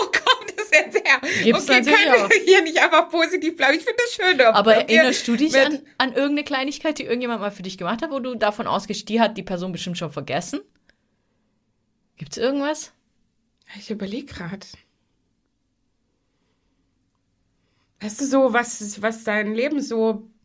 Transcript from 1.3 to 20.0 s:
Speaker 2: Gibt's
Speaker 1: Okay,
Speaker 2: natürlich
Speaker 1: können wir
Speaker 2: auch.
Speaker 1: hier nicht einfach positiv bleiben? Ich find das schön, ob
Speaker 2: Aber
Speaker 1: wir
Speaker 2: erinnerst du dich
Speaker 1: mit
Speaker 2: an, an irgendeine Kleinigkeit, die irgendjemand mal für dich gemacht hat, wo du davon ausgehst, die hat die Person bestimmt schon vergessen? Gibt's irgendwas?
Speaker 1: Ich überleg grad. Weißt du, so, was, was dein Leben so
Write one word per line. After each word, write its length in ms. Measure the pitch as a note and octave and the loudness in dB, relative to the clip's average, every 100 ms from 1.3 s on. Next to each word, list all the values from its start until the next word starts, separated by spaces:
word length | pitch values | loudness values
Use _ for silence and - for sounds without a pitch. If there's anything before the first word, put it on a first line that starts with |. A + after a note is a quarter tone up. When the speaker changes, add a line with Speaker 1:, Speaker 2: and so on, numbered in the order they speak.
| - | 0
Speaker 2:
Gibt's 200 | - D4 C#4 | 2 2 4
Speaker 1:
Okay, 100 | B3+ | 2
Speaker 2:
natürlich 200 | A#3+ G#4 E4 | 6 4 4
Speaker 1:
können 80 | |
wir 120 | B3 G3+ | 2 2
Speaker 2:
auch. 200 | F#4+ F#4 | 4 6
Speaker 1:
hier 160 | F#4+ | 4
nicht 180 | E4 E4 | 4 2
einfach 280 | D#4 E4 E4+ | 4 4 2
positiv 480 | E4+ E4 F4 D4+ E4 | 0 0 -2 -4 0
bleiben? 200 | C4+ E4 | 0 0
Ich 60 | |
find 140 | A#4+ A#4 | -2 -2
das 120 | A#4+ | -4
schön, 260 | - F#4 C#4+ | 0 2 4
ob 160 | A#3 A3 | 6 6
Speaker 2:
Aber 160 | G#3 | 6
Speaker 1:
wir 60 | G#3+ | 4
Speaker 2:
erinnerst 500 | - D#4+ C#4 - - | 6 4 4 2 -2
du 80 | A#3 | 0
dich 160 | D#4 | 2
Speaker 1:
mit 140 | C4+ C4+ | 4 2
Speaker 2:
an, 140 | C#4 - - | 0 -6 -4
an 120 | C4 | -2
irgendeine 320 | B3 C#4+ D4 D4 | 0 0 -2 -4
Kleinigkeit, 520 | C4+ C4+ C#4+ D#4+ D4+ | -4 -4 -4 -4 -4
die 60 | |
irgendjemand 380 | - B3 B3 A3+ | -4 -4 -4 -6
mal 100 | G3+ | -6
für 120 | G3 | -8
dich 140 | F#3 F#3 | -12 -8
gemacht 240 | F3 A3+ | -6 -6
hat, 100 | D#4+ | -6
wo 80 | C#4 | -6
du 140 | B3 A#3+ | -8 -2
davon 300 | G#3 G#3 F3 | -2 -2 -4
ausgehst, 440 | F#3+ F#3+ G3 - | -4 -4 -10 -4
die 100 | A3 | 0
hat 160 | A3 A3 | 0 0
die 80 | |
Person 300 | F3+ F3+ F#3 | -8 -8 -8
bestimmt 240 | E3+ - F3 | -8 -8 -8
schon 140 | D#3+ | -8
vergessen? 500 | C#3+ C#3 C#3 - D#4 - _ _ _ _ _ _ _ _ _ _ _ _ _ _ - | -10 -6 -6 -6 -10 -12 _ _ _ _ _ _ _ _ _ _ _ _ _ _ -20
Gibt's 220 | D#3 - | -12 -4
irgendwas? 560 | C4 C#4 C#4+ D4+ - _ _ _ _ _ _ _ _ G3+ | -2 -2 -2 -6 -10 _ _ _ _ _ _ _ _ -16
Speaker 1:
Ich 140 | - | -10
überleg 380 | G#3+ G3 A#3 C#4+ | -8 -8 -8 -10
grad. 380 | - E3+ F#3+ - - _ _ _ _ _ _ _ _ _ _ _ _ _ _ _ _ _ _ _ _ _ _ _ _ _ _ _ _ _ _ _ _ | -12 -12 -12 -16 -20 _ _ _ _ _ _ _ _ _ _ _ _ _ _ _ _ _ _ _ _ _ _ _ _ _ _ _ _ _ _ _ _
Weißt 220 | G#3 G#3 | -8 -4
du, 40 | C#4 | 0
so, 280 | C4+ C4 | 4 4
was, 480 | A3+ A#3+ - G#3 - | 2 -2 -4 -8 -6
was 220 | A3+ A3+ | -6 -4
dein 320 | - G#3 G#3 A3 | -4 -2 -2 -2
Leben 260 | C#4 D4 | -2 -2
so 480 | - A3+ | -4 0